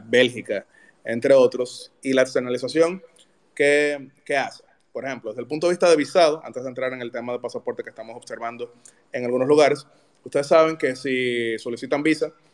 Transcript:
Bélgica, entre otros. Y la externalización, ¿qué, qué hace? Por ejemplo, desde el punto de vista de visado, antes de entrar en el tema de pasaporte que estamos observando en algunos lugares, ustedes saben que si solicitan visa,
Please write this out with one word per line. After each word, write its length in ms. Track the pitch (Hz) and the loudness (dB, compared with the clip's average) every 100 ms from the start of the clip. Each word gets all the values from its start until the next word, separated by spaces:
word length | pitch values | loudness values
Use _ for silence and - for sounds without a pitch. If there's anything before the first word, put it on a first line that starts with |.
Bélgica, 640 | 110 123 127 117 - 101 - _ _ _ | 0 4 4 0 -6 -6 -8 _ _ _
entre 300 | - 120 135 | -8 -2 4
otros. 600 | 135 123 123 123 - - _ | 6 6 2 -6 -8 -20 _
Y 100 | 135 | -2
la 100 | 131 | 0
externalización, 800 | 131 135 123 123 127 147 165 190 - _ _ _ _ | 2 0 -4 -4 -2 0 0 0 -12 _ _ _ _
¿qué, 560 | - 143 147 147 143 135 _ | -2 2 2 0 -2 -10 _
qué 140 | - 143 | -4 -4
hace? 260 | 117 - _ _ _ | -4 -8 _ _ _
Por 140 | 120 127 | -10 -10
ejemplo, 240 | 123 110 | -10 -10
desde 100 | 117 | -10
el 80 | 120 | -8
punto 180 | 151 175 | -4 -2
de 60 | |
vista 160 | 180 180 | 2 4
de 80 | 160 | 4
visado, 460 | 143 185 160 156 | 4 4 4 2
antes 180 | 120 117 | -8 -12
de 60 | 131 | -10
entrar 240 | 127 127 | -6 -6
en 80 | 131 | -6
el 100 | 120 | -10
tema 220 | 120 120 | -10 -8
de 60 | 120 | -8
pasaporte 440 | 117 120 - - | -8 -8 -8 -8
que 80 | - | -12
estamos 240 | 113 113 117 | -16 -18 -18
observando 580 | - 113 117 120 120 _ - _ _ | -16 -10 -10 -10 -12 _ -20 _ _
en 140 | 127 | -6
algunos 240 | 120 127 131 | -2 0 4
lugares, 380 | 151 143 143 - _ _ _ | 6 6 2 -4 _ _ _
ustedes 220 | - 143 143 | -6 -4 4
saben 300 | 165 160 160 | 6 4 2
que 180 | 139 | -4
si 640 | 127 139 127 123 120 117 110 | -2 -4 -2 -2 -2 -4 -6
solicitan 440 | 123 117 135 147 | -8 -10 -4 -2
visa, 320 | 151 156 156 - _ | 0 0 -4 -8 _